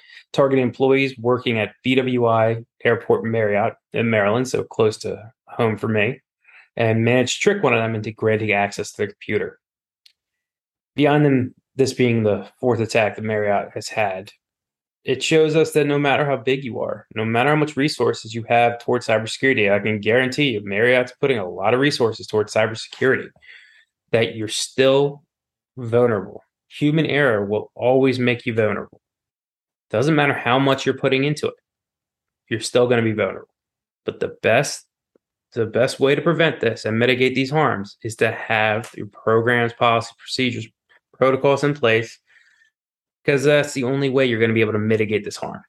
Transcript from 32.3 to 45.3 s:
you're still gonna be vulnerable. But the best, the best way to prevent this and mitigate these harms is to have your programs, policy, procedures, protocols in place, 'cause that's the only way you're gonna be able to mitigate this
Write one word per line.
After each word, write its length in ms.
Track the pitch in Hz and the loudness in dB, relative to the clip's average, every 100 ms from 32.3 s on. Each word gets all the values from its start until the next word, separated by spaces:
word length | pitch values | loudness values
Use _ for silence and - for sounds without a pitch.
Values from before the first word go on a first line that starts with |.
| _ _ | _ _
you're 100 | 113 | -8
still 300 | - 123 123 | -2 2 2
gonna 140 | 120 | 2
be 100 | 110 | 0
vulnerable. 420 | 104 95 85 - _ _ _ _ _ | 0 -4 -4 -14 _ _ _ _ _
But 140 | - - | -12 -8
the 180 | - - | -10 -4
best, 420 | - 117 147 - - _ _ _ _ _ _ | 0 2 0 -6 -14 _ _ _ _ _ _
the 120 | 123 | -6
best 360 | 110 - 131 - | -2 0 0 2
way 160 | 135 147 | 0 2
to 60 | |
prevent 360 | 151 165 165 - | 0 2 0 0
this 260 | 113 110 | -2 -2
and 140 | 110 113 | -4 0
mitigate 380 | 123 127 131 131 | 2 2 0 0
these 160 | 131 | -2
harms 460 | 151 139 104 101 - | 0 0 -2 -6 -12
is 140 | 113 - | -12 -2
to 160 | 117 | -2
have 580 | - - 110 110 107 120 - | -2 -2 0 2 0 -6 -12
your 100 | 104 | -14
programs, 680 | - - 113 113 120 117 | -6 0 2 2 2 0
policy, 380 | - 120 113 110 - | 0 0 2 -2 -12
procedures, 480 | - - 127 110 113 _ _ _ _ - | -10 -4 -4 -4 -10 _ _ _ _ -2
protocols 460 | 131 127 143 139 | 0 2 2 2
in 100 | 147 | 0
place, 440 | 143 117 113 113 - _ _ _ _ _ _ _ _ _ _ | 0 2 2 0 -12 _ _ _ _ _ _ _ _ _ _
'cause 200 | - 139 | 0 2
that's 300 | 139 147 143 | 4 2 2
the 100 | 147 | -4
only 240 | 120 139 139 | -2 -2 0
way 160 | 131 | 2
you're 160 | 131 110 | 0 2
gonna 140 | 113 | 2
be 80 | 113 | 2
able 100 | 107 | 0
to 60 | 107 | 0
mitigate 460 | 107 110 104 104 | 0 0 0 -2
this 120 | 101 | -4